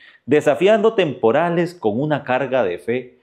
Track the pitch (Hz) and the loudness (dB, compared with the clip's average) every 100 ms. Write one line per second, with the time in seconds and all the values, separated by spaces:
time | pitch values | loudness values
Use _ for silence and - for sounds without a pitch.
0 | - _ - 147 147 135 180 220 214 220 | -20 _ -2 0 2 2 4 4 2 0
1 | 170 127 113 131 170 170 170 - 110 107 | -2 0 2 2 0 0 -2 -2 -4 -2
2 | 151 143 - 127 135 127 101 85 - 127 | -2 -4 -2 -4 -2 0 -2 -4 -6 -6
3 | 127 _ | -6 _